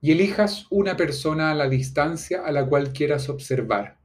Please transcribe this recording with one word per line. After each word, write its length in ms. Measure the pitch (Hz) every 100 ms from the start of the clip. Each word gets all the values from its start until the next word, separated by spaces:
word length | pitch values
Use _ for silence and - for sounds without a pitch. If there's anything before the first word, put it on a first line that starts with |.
y 100 | 143
elijas 560 | 160 202 - 208 - -
una 260 | 202 196 185
persona 560 | 165 135 160 156 156
a 20 |
la 140 | 151 139
distancia 760 | 131 131 - 147 165 - 180
a 60 | 175
la 160 | 143 131
cual 260 | 143 139
quieras 360 | 131 147 147 -
observar. 680 | 131 - 127 110 104 101 _